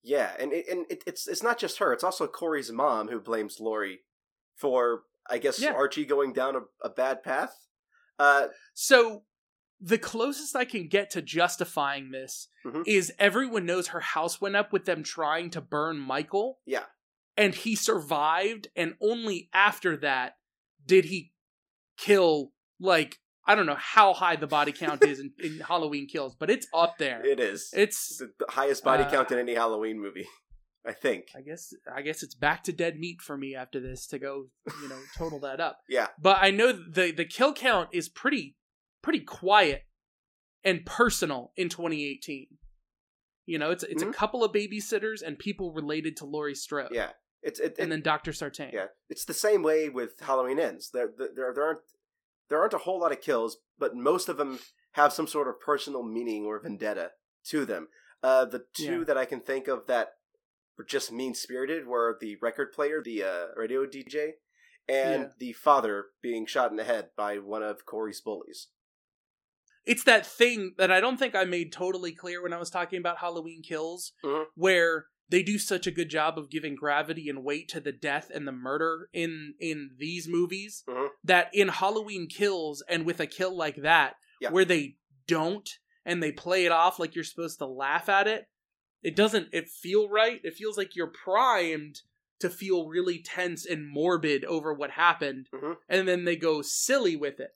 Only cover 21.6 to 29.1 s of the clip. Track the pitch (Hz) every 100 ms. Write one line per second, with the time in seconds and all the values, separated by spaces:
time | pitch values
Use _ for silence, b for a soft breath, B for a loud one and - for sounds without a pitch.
21.6 | _ _ _ - - 202 175 151 135 _
22.6 | _ _ 185 170 156 - _ _ - 214
23.6 | 165 143 - 220 196 175 180 156 147 151
24.6 | 147 143 160 147 151 135 139 - 170 156
25.6 | 151 175 156 147 139 160 135 - 156 247
26.6 | - 165 170 - 143 117 135 131 110 98
27.6 | - 98 104 - - - 127 _ - 135
28.6 | 139 135 135 131 -